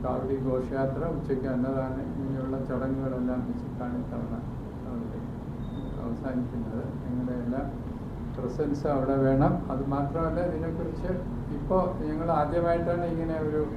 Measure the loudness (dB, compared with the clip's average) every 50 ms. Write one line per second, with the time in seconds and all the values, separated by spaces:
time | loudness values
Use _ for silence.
0 | 0 0 0 0 0 0 0 2 2 2 2 2 0 0 0 0 2 2 2 0
1 | 0 0 0 -2 0 0 0 0 2 0 2 2 2 2 2 0 0 0 -2 -2
2 | -4 -4 -2 -2 -2 -2 0 -2 0 -2 -2 -2 -2 -2 0 0 0 0 0 0
3 | 0 0 0 0 0 0 2 0 0 -2 -2 -4 -4 -4 -4 -4 -4 -2 -2 -2
4 | -2 -2 -4 -4 -4 -2 -4 -4 -4 -4 -6 -6 -6 -8 -8 -8 -6 -6 -4 -4
5 | -4 -4 -4 -4 -6 -6 -6 -6 -6 -6 -6 -6 -6 -4 -4 -4 -4 -4 -4 -4
6 | -2 -2 -2 -2 -2 -2 0 0 -2 0 -2 -2 -2 -2 -2 -4 -4 -4 -4 -4
7 | -4 -2 -2 0 0 0 -2 -2 0 0 0 0 0 -2 -4 -6 -6 -6 -6 -6
8 | -6 -6 -6 -6 -6 -4 -4 -2 -2 -2 0 2 2 2 2 0 2 2 2 2
9 | 4 4 4 6 6 6 6 8 6 6 4 2 0 -2 -2 -2 0 0 0 0
10 | 0 0 0 0 0 2 2 2 0 0 0 0 -2 -2 -2 -2 -2 -4 -4 -4
11 | -2 -2 -2 -2 -2 -4 -4 -4 -4 -4 -4 -2 0 4 4 4 4 4 0 0
12 | -2 -2 0 0 2 2 4 4 4 4 4 2 4 4 4 4 4 2 2 2
13 | 2 0 0 0 0 0 0 0 0 2 2 2 0 0 -2